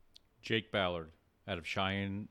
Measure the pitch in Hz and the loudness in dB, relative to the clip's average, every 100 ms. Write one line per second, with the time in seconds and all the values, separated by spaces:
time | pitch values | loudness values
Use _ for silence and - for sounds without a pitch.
0 | _ - _ _ - 113 - 104 90 87 | _ -20 _ _ 0 0 2 2 2 0
1 | 80 - _ _ - 90 78 101 95 98 | -6 -14 _ _ -6 -6 -2 0 0 0
2 | 98 98 104 | -2 -4 -6